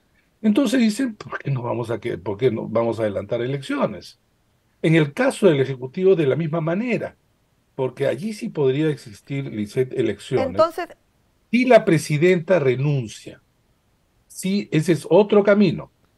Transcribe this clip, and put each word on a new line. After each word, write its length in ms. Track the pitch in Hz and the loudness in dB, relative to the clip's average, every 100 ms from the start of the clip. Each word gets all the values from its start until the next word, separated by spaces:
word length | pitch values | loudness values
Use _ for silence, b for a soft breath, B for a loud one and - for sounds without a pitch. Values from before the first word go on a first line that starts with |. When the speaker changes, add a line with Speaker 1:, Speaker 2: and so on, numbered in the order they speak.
| _ _ _ _ | _ _ _ _
Speaker 1:
Entonces 380 | 214 214 254 254 | 0 2 2 2
dicen, 360 | 220 214 262 | 2 0 -4
"¿Por 220 | 214 - - | -6 -14 -8
qué 140 | - | -4
no 100 | 127 | -4
vamos 300 | 117 117 117 | -4 -4 -4
a 80 | 107 | -6
que, 180 | 120 95 | -6 -6
por 200 | 113 101 | -8 -2
qué 120 | 131 | -2
no 180 | 110 107 | -2 -2
vamos 300 | 110 117 113 | -2 -2 -2
a 40 | |
adelantar 380 | 107 98 101 120 | -4 -4 -4 -4
elecciones?". 800 | 123 139 - 285 180 - - _ _ _ _ _ _ _ | -4 -6 -6 -4 -4 -6 -18 _ _ _ _ _ _ _
En 140 | 165 | 2
el 180 | 165 147 | 4 2
caso 340 | - 262 - 190 | 0 -2 2 4
del 120 | 139 | 4
Ejecutivo, 560 | 135 127 127 185 185 | 0 -4 -10 0 2
de 100 | 170 | 4
la 120 | 139 139 | 2 0
misma 240 | 165 170 | -2 -4
manera, 560 | 160 185 247 180 101 - _ _ _ _ _ | -2 -4 -2 -4 -6 -14 _ _ _ _ _
porque 320 | - 127 131 135 | -6 -6 -4 -4
allí 240 | 117 214 | -4 -8
sí 160 | 208 220 | -8 -8
podría 420 | 156 131 139 156 | -2 0 0 -2
existir, 560 | 139 - 98 - 139 | -4 -12 -20 -10 -8
Lisset, 480 | 139 107 104 131 131 | -6 -8 -4 -4 -2
elecciones 540 | 135 110 101 - - 262 | -2 -2 -4 -4 -2 0
Speaker 2:
Entonces 400 | 285 330 339 339 - _ _ _ _ _ | 0 0 -2 -10 -14 _ _ _ _ _
Speaker 1:
si 140 | 240 | 0
la 180 | 254 226 | 6 6
presidenta 760 | 214 160 - 147 180 175 165 175 | 6 0 0 2 2 2 2 2
renuncia. 800 | 131 127 147 139 107 - - - _ _ _ _ _ _ _ _ _ | 2 0 0 -2 -6 -12 -20 -20 _ _ _ _ _ _ _ _ _
Sí, 420 | - 185 202 - | -8 -4 -4 0
ese 220 | 160 165 | 0 2
es 120 | 156 - | 0 4
otro 340 | 175 208 208 | 4 6 4
camino, 480 | 202 202 185 87 - _ _ | 4 4 4 0 -10 _ _